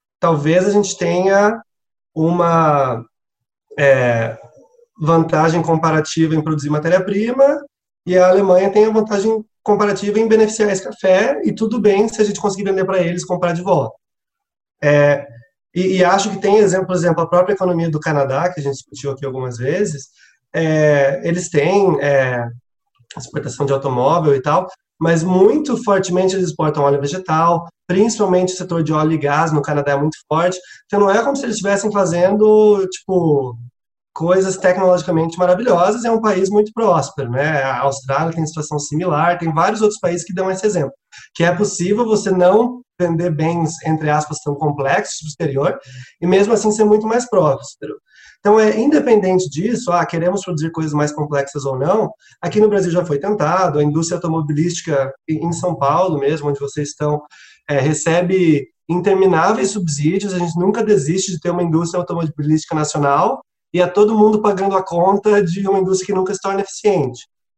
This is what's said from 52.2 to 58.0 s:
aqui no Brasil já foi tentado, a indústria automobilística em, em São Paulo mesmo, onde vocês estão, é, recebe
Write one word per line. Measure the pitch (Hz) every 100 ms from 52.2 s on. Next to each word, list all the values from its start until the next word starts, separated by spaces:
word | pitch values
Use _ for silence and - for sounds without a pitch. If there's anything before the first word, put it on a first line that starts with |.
| _ _
aqui | 175 208
no | 214
Brasil | 202 175
já | 175 170
foi | 143
tentado, | 196 208 151 180 180 147
a |
indústria | 147 156 165 170
automobilística | 170 160 147 147 175 170 165 139 135 - -
em, | 156 165
em |
São | - 180 165
Paulo | 143 165 185 143
mesmo, | 139 156 147
onde | 139
vocês | 139 151 143
estão, | - 147 147 - - - _ -
é, | 143
recebe | 143 151